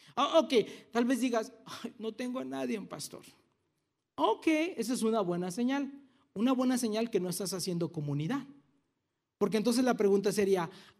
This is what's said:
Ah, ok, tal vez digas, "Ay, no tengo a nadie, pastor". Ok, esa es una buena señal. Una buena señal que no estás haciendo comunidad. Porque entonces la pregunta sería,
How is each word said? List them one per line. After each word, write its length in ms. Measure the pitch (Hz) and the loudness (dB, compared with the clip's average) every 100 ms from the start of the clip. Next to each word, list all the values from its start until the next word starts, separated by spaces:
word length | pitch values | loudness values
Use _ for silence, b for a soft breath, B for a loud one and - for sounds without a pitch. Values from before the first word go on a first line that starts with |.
| b - | b -2
Ah, 200 | 285 320 | 4 4
ok, 140 | - 247 185 B B | 6 4 2 B B
tal 140 | 233 240 | 0 2
vez 160 | 240 | 0
digas, 320 | 247 285 220 - - | 0 -2 -4 -10 -16
"Ay, 280 | - - - | -12 -12 -10
no 160 | 220 | -10
tengo 260 | 214 254 254 | -8 -8 -8
a 40 | |
nadie, 380 | 262 269 262 220 | -8 -6 -4 -4
pastor". 420 | 185 156 - - - - _ _ _ _ _ _ _ - | -8 -12 -12 -14 -20 -20 _ _ _ _ _ _ _ -2
Ok, 320 | 349 427 330 311 339 - | 0 2 2 0 0 -4
esa 160 | 226 | -4
es 100 | 240 | 0
una 200 | 220 220 | 0 2
buena 280 | 175 175 180 | 0 -2 -4
señal. 400 | 208 247 277 277 B B B _ | -2 0 0 -4 B B B _
Una 180 | 190 247 | 0 2
buena 260 | 254 254 247 | 2 2 2
señal 320 | 233 214 233 | 0 -2 0
que 120 | 196 | 0
no 80 | 180 | -2
estás 240 | 170 185 | -4 -6
haciendo 360 | 185 190 175 165 | -6 -4 -2 -2
comunidad. 560 | 160 143 143 160 277 254 - _ _ _ _ _ _ _ - | -4 -4 -2 -2 -4 -6 -16 _ _ _ _ _ _ _ -2
Porque 180 | 202 220 | 0 2
entonces 300 | 214 233 254 | 2 2 2
la 100 | 226 | 4
pregunta 380 | 202 196 202 | 4 4 2
sería, 360 | 196 196 185 170 B B | 2 2 2 0 B B